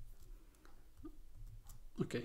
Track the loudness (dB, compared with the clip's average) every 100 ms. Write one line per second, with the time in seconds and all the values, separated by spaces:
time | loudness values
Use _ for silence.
0 | -2 -4 -4 -6 -8 -12 -8 -8 -8 -6
1 | -6 -4 -4 -4 -2 -4 -4 -4 2 6
2 | 6 6